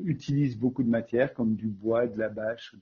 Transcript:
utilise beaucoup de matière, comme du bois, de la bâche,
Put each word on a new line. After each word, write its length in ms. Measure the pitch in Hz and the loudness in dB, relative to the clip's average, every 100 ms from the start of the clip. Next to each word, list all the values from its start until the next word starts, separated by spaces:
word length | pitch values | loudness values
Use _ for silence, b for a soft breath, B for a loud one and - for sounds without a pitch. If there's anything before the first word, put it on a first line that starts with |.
utilise 540 | 180 127 - 143 143 110 | -4 -2 0 2 2 2
beaucoup 240 | 123 131 | 0 2
de 60 | 117 | 2
matière, 440 | 117 113 120 135 | 2 2 2 2
comme 220 | - 113 | 2 0
du 140 | 107 110 | 0 -2
bois, 400 | 98 107 117 120 | -4 0 2 2
de 100 | 104 | -2
la 100 | 107 | -4
bâche, 460 | 107 110 117 - 104 | -4 -6 -6 -12 -20